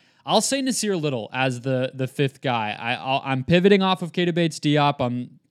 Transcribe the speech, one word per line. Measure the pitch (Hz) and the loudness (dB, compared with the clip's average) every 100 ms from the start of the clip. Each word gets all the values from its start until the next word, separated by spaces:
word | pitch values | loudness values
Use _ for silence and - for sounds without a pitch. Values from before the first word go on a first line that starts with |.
| _ _ - | _ _ 0
I'll | 190 | 0
say | 214 277 | 2 -2
Nasir | 262 220 214 185 | -2 -2 -2 -2
Little | 151 123 107 | -2 -4 -4
as | 127 131 120 | -2 -2 -2
the, | 131 127 131 | -2 -2 -2
the | 131 127 | -4 -6
fifth | - 139 - | -2 -4 -2
guy. | 135 120 107 - | -2 -2 -2 -6
I, | 117 120 | -6 -6
I'll, | 131 135 | -2 -2
I'm | 135 131 | -2 -4
pivoting | 127 175 196 202 | 2 4 6 4
off | 190 185 | 2 -2
of | 165 | -4
Keita | - 175 | -2 0
Bates-Diop. | 170 165 - 151 147 143 143 | 0 0 0 0 4 2 2
I'm, | 123 123 123 - _ | -2 -4 -8 -14 _